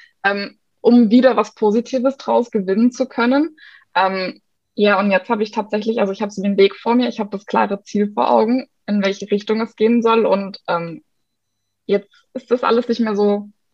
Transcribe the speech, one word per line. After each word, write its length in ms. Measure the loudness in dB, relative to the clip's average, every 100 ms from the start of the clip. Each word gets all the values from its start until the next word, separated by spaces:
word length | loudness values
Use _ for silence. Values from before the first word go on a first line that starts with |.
| -20 _ -4
ähm, 340 | -4 -8 _ _ _
um 280 | 4 4 6
wieder 260 | 6 4 2
was 180 | -4 -2
Positives 640 | 0 0 -2 -2 -2 -4
draus 340 | -2 -2 0
gewinnen 400 | -4 -2 2 2
zu 160 | 0 -6
können. 480 | -2 0 2 0 -6 -20 -20 _ -2
Ähm, 460 | 0 -2 -8 -10 _ _ _
ja, 260 | 0 2 2
und 120 | 2
jetzt 180 | 0 0
habe 140 | -4
ich 80 | -4
tatsächlich, 480 | -6 -6 -4 -2 -2
also 100 | -2
ich 100 | -2
habe 100 | -8
so 100 | -4
den 160 | -2 2
Weg 180 | 2 2
vor 200 | 0 0
mir, 120 | 0
ich 120 | -4
habe 80 | -8
das 160 | -8 -4
klare 380 | -2 -2 -4
Ziel 280 | -4 -2 -2
vor 160 | 0 2
Augen, 380 | 2 2 0 -4 _ -6
in 160 | -2
welche 280 | -2 -4 -4
Richtung 300 | -4 -2 -4
es 140 | -4 -2
gehen 240 | 2 2
soll. 240 | 2 2 2
Und, 340 | 0 -4 -12 -6
ähm, 360 | -6 -6 -14 _ _ _ _ _ _ _ _ -4
jetzt 240 | -4 -4 _ _
ist 180 | -12 -4
das 120 | -2
alles 240 | 0 0 0
nicht 100 | -2
mehr 160 | -2 0
so, 340 | 0 -2 -6 _ _